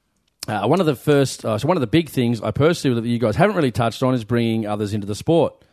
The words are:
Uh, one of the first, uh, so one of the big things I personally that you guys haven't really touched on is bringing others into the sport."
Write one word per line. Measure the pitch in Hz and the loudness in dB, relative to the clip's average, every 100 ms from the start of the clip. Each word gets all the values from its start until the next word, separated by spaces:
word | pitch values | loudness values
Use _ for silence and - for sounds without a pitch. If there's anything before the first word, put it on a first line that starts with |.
| _ _ _ _ - | _ _ _ _ -6
Uh, | 104 104 | -2 2
one | 175 | 2
of | 156 | 2
the | 123 | 0
first, | - 143 135 - | 2 2 2 -2
uh, | 120 110 | -4 -2
so | 143 | 0
one | 180 | 0
of | |
the | 120 | 0
big | 160 151 | 0 0
things | 139 120 113 | 0 0 -2
I | 107 | -2
personally | 120 156 170 143 117 | 0 2 2 0 0
that | 117 | -2
you | 120 | 0
guys | 113 107 | 0 2
haven't | 202 | 2
really | 185 135 | 2 0
touched | 117 117 - | 0 -2 0
on | 127 | -2
is | 127 | -2
bringing | 107 120 117 113 104 | 0 0 0 0 -2
others | 104 104 | -4 -4
into | 104 98 | -4 -6
the | |
sport." | 104 - 165 123 - _ | -4 0 2 2 -2 _